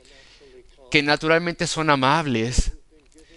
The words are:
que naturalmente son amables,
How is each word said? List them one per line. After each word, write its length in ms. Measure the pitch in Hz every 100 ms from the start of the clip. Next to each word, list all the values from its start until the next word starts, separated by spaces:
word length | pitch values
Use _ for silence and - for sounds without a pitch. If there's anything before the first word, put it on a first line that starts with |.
| - - - - - - - _ 127
que 120 | 151
naturalmente 640 | 143 147 156 165 175 165 170
son 240 | - 156
amables, 800 | 139 131 156 147 113 113 127 - - _ _ _ - -